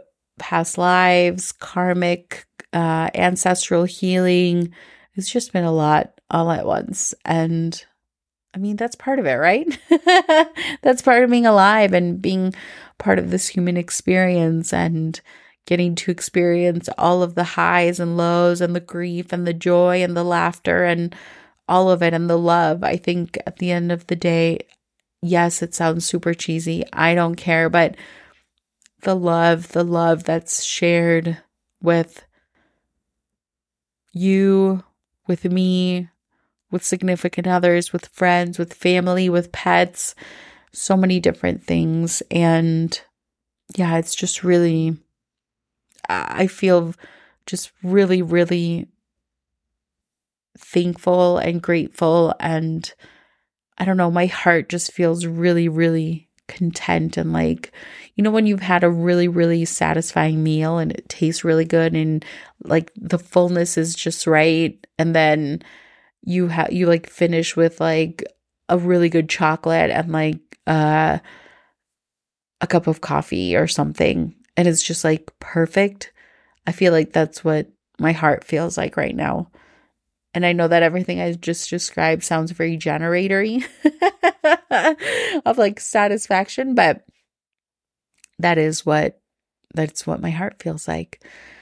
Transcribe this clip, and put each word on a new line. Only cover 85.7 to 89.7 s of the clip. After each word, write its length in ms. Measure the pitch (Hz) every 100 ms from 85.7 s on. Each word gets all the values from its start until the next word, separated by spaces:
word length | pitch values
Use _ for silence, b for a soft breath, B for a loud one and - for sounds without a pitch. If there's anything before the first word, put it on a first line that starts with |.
| 208
satisfaction, 960 | - 214 208 208 - 190 202 - 269
but 300 | 240 170 - _ _ _ _ _ _ _ _ _ _ _ _ - -
that 180 | 175 165
is 300 | 156 160 -
what, 340 | 151 151 - _ _ _ _ _